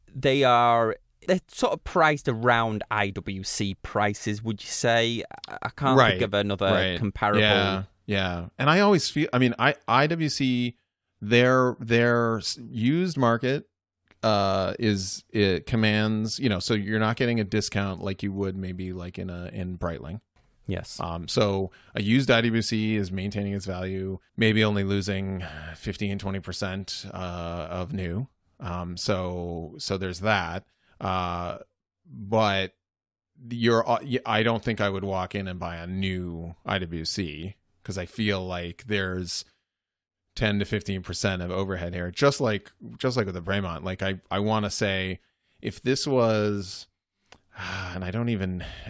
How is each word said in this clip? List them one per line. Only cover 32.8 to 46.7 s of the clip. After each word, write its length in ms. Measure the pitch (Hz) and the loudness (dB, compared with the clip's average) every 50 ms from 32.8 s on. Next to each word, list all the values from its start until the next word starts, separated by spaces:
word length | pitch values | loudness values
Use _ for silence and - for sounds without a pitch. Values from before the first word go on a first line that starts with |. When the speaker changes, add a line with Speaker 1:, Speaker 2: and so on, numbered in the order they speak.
| _ _ _ _ _ _ _ _ _ _ _ _ 131 117 | _ _ _ _ _ _ _ _ _ _ _ _ -12 -10
Speaker 2:
you're, 360 | 117 120 113 117 117 113 117 | -4 2 4 4 4 4 4
uh, 120 | 127 120 - | 2 0 0
y-, 180 | - 143 120 127 - | 0 -2 -4 -2 0
I 180 | - 110 107 | 0 2 2
don't 220 | 110 117 113 110 - | 2 2 0 0 -2
think 160 | 120 110 101 | -4 -2 0
I 80 | 104 101 | 0 0
would 160 | 98 95 95 | 0 -2 -4
walk 300 | 98 95 92 92 90 - | -2 -2 -2 -4 -4 -4
in 140 | 104 98 95 | -6 -6 -6
and 100 | 90 87 | -6 -8
buy 160 | 85 85 85 | -8 -8 -8
a 100 | 82 85 | -8 -8
new 680 | 90 95 95 98 95 95 90 90 87 85 82 82 82 85 - _ | -6 -4 -2 -2 -2 -2 -2 -4 -6 -8 -8 -10 -12 -12 -12 _
I 140 | 95 95 95 | -4 -4 -2
W 260 | 92 82 85 82 80 | -4 -4 -6 -6 -6
C 520 | - - - 95 78 73 76 82 98 104 _ _ _ _ _ | -6 -4 -4 -4 -6 -6 -10 -10 -12 -12 _ _ _ _ _
'cause 160 | _ - 92 95 | _ -10 -8 -8
I 80 | 90 | -8
feel 360 | 82 - - 110 104 101 95 92 | -8 -6 -2 0 0 0 -2 -2
like 380 | 92 90 87 87 87 85 - - | -4 -6 -6 -6 -8 -10 -12 -6
there's 580 | - 104 101 95 92 92 92 90 87 - - - - _ _ _ _ _ _ _ _ _ _ _ _ _ _ _ _ _ | -4 -2 -2 0 -2 -2 -4 -4 -4 -6 -8 -8 -12 _ _ _ _ _ _ _ _ _ _ _ _ _ _ _ _ _
ten 240 | - 120 107 104 101 | -2 0 0 2 0
to 40 | 101 | 0
fifteen 380 | - 113 104 - - 98 95 | 0 -2 -4 -2 -4 -6 -6
percent 400 | 87 - 87 - - 104 95 90 | -6 -8 -6 -2 -2 -2 -2 -2
of 80 | 87 90 | -4 -4
overhead 420 | 92 95 98 95 95 90 87 87 | -2 -2 -2 -2 -4 -4 -6 -6
here, 180 | 87 90 87 90 | -6 -6 -6 -6
just 300 | 87 - 139 139 135 - | 0 4 4 4 4 4
like, 320 | 143 113 107 98 - - _ _ - 113 117 | 0 0 0 -2 -6 -12 _ _ -20 -18 -12
just 220 | - - 127 120 123 | -4 -4 -2 0 0
like 80 | 107 | -2
with 80 | 95 87 | -2 -4
the 80 | 90 | -6
Bremont. 420 | 82 95 98 101 98 90 82 76 80 | -4 -2 -2 -2 -2 -4 -6 -6 -6
Like, 180 | 95 92 - | -6 -4 -2
I, 180 | 95 95 95 92 - _ | -2 -4 -4 -4 -6 _
I 80 | 92 98 | -2 0
wanna 320 | 101 107 110 110 104 104 | 2 2 2 2 0 -2
say, 500 | - - 113 101 98 95 95 92 92 - _ _ _ _ _ _ _ _ | -2 -2 0 0 0 0 -2 -4 -6 -8 _ _ _ _ _ _ _ _
if 220 | - - 98 - | -10 -10 -10 -4
this 240 | - 123 135 135 - | -2 -2 0 0 0
was, 800 | 151 135 127 117 113 110 107 107 104 104 101 95 92 | 0 2 4 4 4 4 2 2 0 0 -2 -6 -8